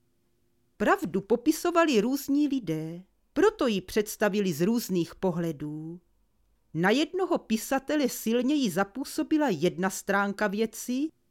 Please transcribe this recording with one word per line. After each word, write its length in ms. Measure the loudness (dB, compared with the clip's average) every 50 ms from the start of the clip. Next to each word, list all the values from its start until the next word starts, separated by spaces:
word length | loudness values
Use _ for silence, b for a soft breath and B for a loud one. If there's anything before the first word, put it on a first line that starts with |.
| _ _ _ _ _ _ _ _ _ _ _ _ _ _ _
Pravdu 440 | 0 2 2 2 2 0 -2 -4 -4
popisovali 800 | 0 0 0 0 0 -2 -4 -2 -2 2 4 4 4 6 4 4
různí 480 | 4 2 0 -2 -2 0 0 2 2 2
lidé, 540 | 0 -2 -2 -4 -4 -4 -6 -8 -10 -12 -16 _ _ _ _ _ _
proto 340 | 4 4 4 4 2 0
ji 140 | 0 0 0
představili 720 | -2 -2 -2 -2 -2 -2 -2 0 0 0 2 2 0 0 0
z 80 | 0
různých 540 | 0 2 2 0 -2 -2 -2 -2 -2 -2 -4
pohledů. 840 | -4 -4 -2 -2 -2 -4 -4 -4 -6 -8 -10 -8 -10 -10 -12 -12 -14 -18 _ _ _ _ _ _ _ _ _ _ _ _ _ -4
Na 160 | 0 2 2
jednoho 480 | 4 2 2 0 -2 -2 -2 0 0 -2
pisatele 720 | 0 -2 -2 -2 0 -2 -2 -2 -2 -2 -2 0 0 -2
silněji 600 | -2 -4 -2 0 0 2 2 2 2 2 2 0
zapůsobila 800 | 0 0 -2 -2 -4 -8 -10 -6 -4 -6 -2 0 2 2 2 2
jedna 420 | 2 2 0 0 0 0 -2 -4
stránka 560 | -4 -4 -4 -2 0 0 0 0 0 0 -2
věci 600 | 0 0 0 -2 -2 -4 -8 -6 -4 -2 -2 -2 -4 -6 _ _ _